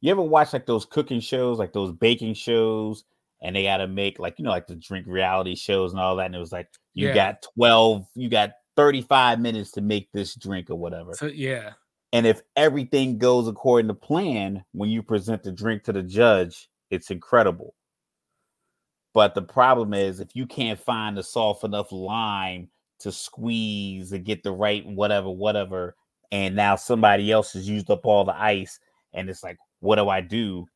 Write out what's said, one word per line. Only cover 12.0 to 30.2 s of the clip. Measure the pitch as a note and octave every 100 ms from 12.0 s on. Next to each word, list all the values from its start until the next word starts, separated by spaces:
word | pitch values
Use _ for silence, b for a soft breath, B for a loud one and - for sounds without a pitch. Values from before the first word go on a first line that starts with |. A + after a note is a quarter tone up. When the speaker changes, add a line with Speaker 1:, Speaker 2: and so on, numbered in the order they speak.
| _
Speaker 1:
And | A#2 A#2
if | G#2+ _ -
everything | D#3 C#3+ B2+ C#3+ C3 A#2
goes | B2 B2 A2+
according | G#2 C3 B2 A2
to |
plan, | G2+ _ D#3 F#3+ A#2 G2 G2 F#2
when | D#2+ G#2
you | A2
present | G#2 G#2+ G2 A2
the | G2+
drink | F#2 G#2 A2
to | -
the | G2
judge, | F2+ G2 A#2+ G2+ F2 - - _ _
it's | F#2 -
incredible. | F#2 - B2 G#2 E2+ - _ _ _ _ _ _ _ _ _ _ _ _ _ _
But | A2+ G#2 G2
the |
problem | F2+ - B2+ B2+ A2
is, | G2+ G2 F#2
if | F2+
you | B2 B2+
can't | - A#2 G#2+
find | - A#2 G#2+ G2+
a |
soft | F#2 - A2 G2+ A2
enough | G#2 G#2
lime | F#2+ F#2 A2+ A2 G2+ F#2+ F2+ F2+ _ _ _
to | -
squeeze | F#2+ - - A#2 A2+ A2 G#2 G2 F#2+ F#2
and | F#2+
get | F#2 G2+
the | G2+
right | F#2 G#2 G#2 F2+
whatever, | G2 G#2 G#2 F#2+
whatever, | F#2 G#2 G#2 F#2+ F#2+ F2+ - _ _ _
and | G2+ G2 G2
now | G2+ G2
somebody | - A#2+ A2 G2+ G#2
else | A2 G#2
has | F#2+ F#2+
used | G#2+ F#2
up | G2+ -
all | G#2
the | G2 F#2
ice, | G#2+ G#2 F#2+ - _ _ _
and | - F#2+
it's | F#2
like, | F2+ F2 _ _
"What | F#2 G#2+
do | G2+
I | F#2+